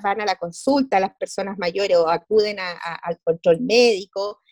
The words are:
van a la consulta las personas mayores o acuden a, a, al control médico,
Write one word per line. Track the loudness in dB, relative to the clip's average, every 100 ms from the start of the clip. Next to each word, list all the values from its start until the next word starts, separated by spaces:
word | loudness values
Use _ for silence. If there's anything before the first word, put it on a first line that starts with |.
van | -4 -2
a |
la | -2
consulta | -4 -6 -4 0 0 2 0
las | 0 -4
personas | -8 -6 -8 -4
mayores | -4 -2 2 4
o | 4
acuden | 0 2 2 2 -4
a, | -8
a, | -8 -10
al | -10 -10 -6
control | -4 0 2 2
médico, | 4 4 4 2 -4 -6 -6 -8 _